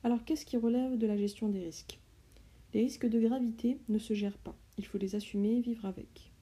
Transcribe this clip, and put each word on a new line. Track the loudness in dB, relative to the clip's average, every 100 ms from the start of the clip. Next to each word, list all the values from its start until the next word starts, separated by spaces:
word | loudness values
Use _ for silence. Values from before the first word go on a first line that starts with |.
Alors, | 2 0
qu'est-ce | 0 -4 -2
qui | 0
relève | 2 2 2 0
de | 2
la | 2
gestion | 0 0 -2
des | -2
risques ? | -4 -10 -16 -18 -18 -20 -20 -20 -20 -20 -4
Les | 2
risques | 2 2 2
de | 4
gravité | 4 2 0 0 -2 -2 -2
ne | -2
se | 0
gèrent | 0 0 -4
pas. | -14 -16 -14 -12
Il | -6
faut | -4
les | -2
assumer | -4 -4 0 2 2
et |
vivre | 0 -2
avec. | -4 -8 -12 -20 -20 -20